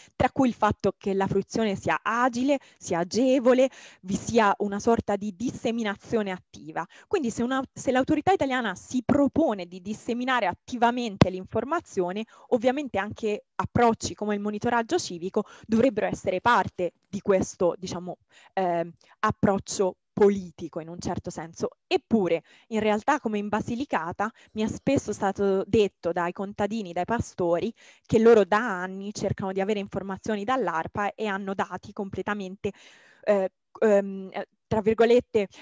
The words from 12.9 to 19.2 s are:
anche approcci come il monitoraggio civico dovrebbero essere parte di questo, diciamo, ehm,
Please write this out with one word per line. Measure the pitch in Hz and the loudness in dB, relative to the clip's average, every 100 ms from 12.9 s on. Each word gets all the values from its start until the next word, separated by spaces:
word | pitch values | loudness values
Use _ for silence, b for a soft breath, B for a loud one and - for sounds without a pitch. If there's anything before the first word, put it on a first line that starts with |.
| 190 | -4
anche | 202 - 214 208 - | -4 -4 -4 -4 -6
approcci | - - - 240 220 - | -8 -2 4 4 2 -4
come | - 208 | -6 -4
il | 208 | -2
monitoraggio | 208 208 240 240 226 349 | -4 -4 0 0 0 -2
civico | - 175 185 214 B B | -4 -8 -4 -4 B B
dovrebbero | - 220 269 214 190 | -2 4 4 2 -2
essere | - - 180 | -2 -2 0
parte | 233 233 180 - 175 - _ | 2 2 2 -2 -4 -6 _
di | 202 | -4
questo, | - 190 220 - 175 - | 2 2 0 0 0 0
diciamo, | 180 175 180 - _ b b | -6 -10 -10 -14 _ b b
ehm, | - 180 170 170 - b _ | -2 0 0 -4 -10 b _